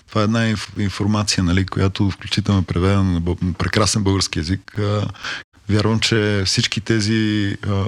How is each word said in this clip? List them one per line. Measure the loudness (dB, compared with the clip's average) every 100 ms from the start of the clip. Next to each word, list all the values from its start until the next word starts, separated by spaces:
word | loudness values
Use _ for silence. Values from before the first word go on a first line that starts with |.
| -6
това | 0
е | 2
една | 2
инф-, | 2 0 -4 -2
информация, | -2 0 0 2 0 2 2
нали, | 2 0
която | 0 0 2 -2
включително | -2 -6 -4 0 2
е | 2
преведена | 0 2 2 2
на | 0
бъл-, | 0 -2 -2 -2
прекрасен | -2 0 0 2
български | 2 2 0 -4
език. | -2 -4 -6 -6
А, | -2 -2 -4 -8 -10 -10 -12 _ -2
вярвам, | 2 2 2
че | 2 2 2 0 0
всички | 0 -2 -2
тези, | 0 0 2 0 0 0 -2 -4 -2
а, | -2